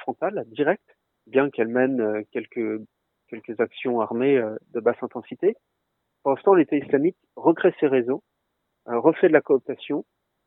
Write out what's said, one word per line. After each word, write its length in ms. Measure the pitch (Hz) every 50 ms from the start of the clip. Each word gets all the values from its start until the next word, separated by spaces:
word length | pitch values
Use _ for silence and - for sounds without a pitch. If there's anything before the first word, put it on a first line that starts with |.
frontale, 440 | - - 120 - 156 185 214 175 117 113
directe, 480 | 113 120 147 147 - - _ _ _ _ _ _ _ _ _
bien 240 | _ 117 131 143 143
qu'elle 180 | - - 113 113
mène, 320 | 117 127 131 135 135 123
euh, 220 | 110 107 107 107 107 -
quelques, 500 | _ 123 110 - - 123 113 110 110 110 107 - _ _ _ _ _ _ _ _
quelques 320 | - 113 - - 113 -
actions 420 | 117 107 - - - 135 120 117
armées, 360 | 107 - 117 117 127 139 139 131
euh, 180 | 113 107 107 - - _ _
de 60 | 120
basse 220 | 110 117 120 -
intensité. 540 | - 117 - 123 113 - 123 - - 190 233 - _ _ _ _ _ _ _ _ _ _ _ _ _
Pour 100 | 143 139
l'instant, 200 | 131 - 196 196
l'État 220 | 180 147 - -
islamique 420 | 143 135 - - 135 143 165 180 _ _ _ _
recrée 380 | - - 156 165 - - 180 160 -
ses 80 | - 143
réseaux, 340 | 131 131 120 120 135 - - _ _ _ _ _ _ _ _ _ _ _ _ -
euh, 120 | 120 117
refait 280 | 113 156 160 - - 175
de 60 | 156
la 80 | 147
cooptation, 640 | - - 147 131 - - 127 - - - 143 147 - _ _ _ _ _ _ _ _